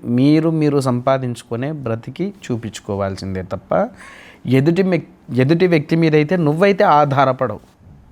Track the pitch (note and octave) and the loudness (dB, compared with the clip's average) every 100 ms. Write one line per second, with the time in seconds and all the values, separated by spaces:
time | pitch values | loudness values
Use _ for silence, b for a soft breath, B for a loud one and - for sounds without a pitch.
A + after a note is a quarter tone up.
0 | A#2 A#2+ C#3 D#3 D#3+ D#3+ D3+ C#3+ C3 B2 | -2 2 4 4 2 0 0 0 0 0
1 | B2+ C3+ B2+ A#2 - A#2 C3+ D#3 A#2+ A2+ | 0 0 -2 -8 -8 -8 -6 -8 -6 -6
2 | B2 C3 G3 - - A#2 A2+ - - G2 | -8 -8 -8 -8 -6 -6 -6 -12 -8 -4
3 | G2 F#2+ F#2+ F#2 F#2 F#2+ - E3 A3+ B | -4 -6 -8 -8 -8 -10 -2 -2 -2 B
4 | B B B B - C3 D3 E3+ F#3+ F3 | B B B B 0 2 2 2 0 -2
5 | - - - B2+ C3 E3 F#3 E3 C#3+ E3 | -4 -20 -6 0 2 2 2 2 0 0
6 | E3 D3+ D3 F#3 D3+ D#3+ G3+ F#3+ G3+ D3 | 2 2 2 0 0 2 2 2 4 4
7 | D3 C3 C3 C3 B2+ G#2 - _ - - | 4 2 2 0 -4 -6 -14 _ -20 -20
8 | - | -20